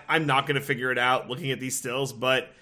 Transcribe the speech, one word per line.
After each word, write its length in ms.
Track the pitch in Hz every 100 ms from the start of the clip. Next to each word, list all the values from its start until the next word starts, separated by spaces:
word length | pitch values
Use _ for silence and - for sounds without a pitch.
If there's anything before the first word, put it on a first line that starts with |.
| -
I'm 180 | 160 147
not 220 | 135 135
gonna 140 | 139
figure 300 | 139 123 127
it 60 | 123
out 300 | 123 127 104
looking 240 | 127 135
at 80 | 120
these 160 | 127 -
stills, 360 | 123 127 135
but 360 | 117 127 131 - -